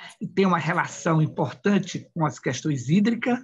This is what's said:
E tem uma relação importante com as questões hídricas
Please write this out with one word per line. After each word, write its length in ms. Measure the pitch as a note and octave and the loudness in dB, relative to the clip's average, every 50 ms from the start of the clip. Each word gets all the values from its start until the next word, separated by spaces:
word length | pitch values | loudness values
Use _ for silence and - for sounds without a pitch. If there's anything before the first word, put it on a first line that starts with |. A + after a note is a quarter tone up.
| - - - - | -20 -20 -14 -12
E 80 | A3 | -12
tem 180 | - - F#3 G3 | -6 0 2 2
uma 120 | F#3 E3+ | 4 2
relação 640 | E3 D3 D#3 F3+ E3 C#3 C3 - - - F3 D#3+ D#3+ | 2 0 0 0 0 -2 -4 -6 -6 -2 0 2 2
importante 880 | D#3 - - - D#3 B2 - - - G3+ G#3 F#3+ G3 - - D#3+ - - - | 2 0 0 -2 -4 -4 -4 -2 0 2 2 2 0 -2 -8 -10 -10 -8 -4
com 120 | E3+ D#3 | -2 -2
as 140 | C#3+ D3 - | -2 -2 -4
questões 500 | - C#3+ B2+ - - D#3 D3 B2+ G#2+ B2+ | -6 -4 -4 -4 -2 -2 -2 -2 0 2
hídricas 500 | D#3 G#3 G3+ A#3 A#3 - - C4 A#3+ A#3+ | 4 4 4 4 0 0 0 -2 -2 -2